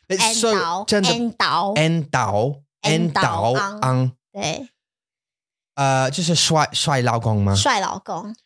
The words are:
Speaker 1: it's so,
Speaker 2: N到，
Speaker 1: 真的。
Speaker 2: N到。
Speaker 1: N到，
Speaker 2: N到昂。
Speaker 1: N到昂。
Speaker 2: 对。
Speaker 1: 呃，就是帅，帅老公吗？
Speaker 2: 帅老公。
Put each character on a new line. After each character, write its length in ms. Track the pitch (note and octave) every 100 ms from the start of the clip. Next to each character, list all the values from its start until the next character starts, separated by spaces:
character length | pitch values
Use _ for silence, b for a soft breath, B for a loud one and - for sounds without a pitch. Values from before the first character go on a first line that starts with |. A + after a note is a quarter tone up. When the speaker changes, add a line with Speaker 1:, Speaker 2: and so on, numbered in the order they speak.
| -
Speaker 1:
it's 320 | G3 A3+ A3+
so, 100 | A3+
Speaker 2:
N 100 | G3
到， 240 | E3+ F#3 G3+
Speaker 1:
真 180 | G#3
的。 60 | A#3+
Speaker 2:
N 220 | A#3 A#3
到。 420 | - F3+ D#3+ G3 D#3
Speaker 1:
N 280 | D#3+ E3
到， 580 | D3 B2+ G#2 G#2 C3 D3 _ _
Speaker 2:
N 300 | D#3 D#3+ E3+
到 100 | E3 C3+ - A2+
昂。 200 | C3 G3 G#3+
Speaker 1:
N 60 |
到 60 | C3
昂。 240 | B2+ B2+ - _
Speaker 2:
对。 380 | G3+ D3+ - B3+ _ _ _ _ _ _ _ _ _ _ -
Speaker 1:
呃， 360 | C3+ C3 C3
就 100 | D#3+
是 140 | E3 D#3+
帅， 340 | - D#3+ C#3+
帅 280 | - D#3 C3+
老 180 | A#2+ A2+
公 220 | A2 G#2
吗？ 140 | G2+ G2
Speaker 2:
帅 240 | C#4 A3
老 180 | F#3 -
公。 360 | - F3 G#3 A3+